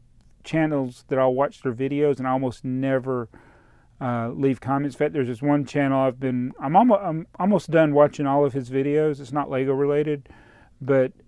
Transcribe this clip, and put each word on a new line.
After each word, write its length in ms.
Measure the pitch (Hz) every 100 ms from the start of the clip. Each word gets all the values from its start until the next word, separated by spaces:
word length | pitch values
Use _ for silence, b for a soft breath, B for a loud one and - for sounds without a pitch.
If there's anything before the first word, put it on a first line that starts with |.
| _ _ - _
channels 600 | - 160 156 147 131 123 -
that 100 | 135
I'll 160 | 131
watch 260 | 127 143 -
their 140 | 135
videos 440 | 117 135 143 147 135
and 80 | 131
I 40 |
almost 340 | 131 131 110
never, 640 | 131 127 135 131 131 127 113 b b b b b b -
uh, 300 | 123 120 117
leave 300 | 131 135 123
comments. 340 | 127 139 143
In 40 | 123
fact, 140 | 147
there's 160 | 151 123
this 140 | 117
one 240 | 143 147 127
channel 340 | 147 139 135
I've 200 | 135 127
been, 320 | 131 127 127 -
I'm 180 | 139 180
almo-, 260 | 247 202
I'm 240 | 190 160 170 -
almost 320 | 185 196 -
done 220 | 160 156
watching 340 | 143 147 - 139
all 200 | 139 143
of 80 |
his 160 | 131 120
videos. 500 | 135 139 151 156 139
It's 120 | 127
not 180 | 143 -
Lego 240 | 131 131
related, 540 | 135 143 147 151 147 - b b b b -
but 320 | 131 135 131 -